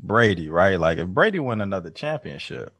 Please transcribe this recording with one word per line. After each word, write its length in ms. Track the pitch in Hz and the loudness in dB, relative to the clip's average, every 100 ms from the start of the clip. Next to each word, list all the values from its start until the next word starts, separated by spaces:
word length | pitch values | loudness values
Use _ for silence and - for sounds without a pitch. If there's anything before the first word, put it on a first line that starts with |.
Brady, 480 | - 107 113 90 78 | 0 4 4 2 -2
right? 300 | 85 98 95 | 4 4 4
Like, 200 | 82 82 | 2 0
if 100 | 87 | -2
Brady 300 | 104 208 190 | 2 2 0
win 200 | 135 110 | -4 -4
another 300 | 98 98 85 | -4 -6 -8
championship 840 | - 147 156 - 71 - - - _ | -10 -8 -8 -8 -14 -12 -12 -14 _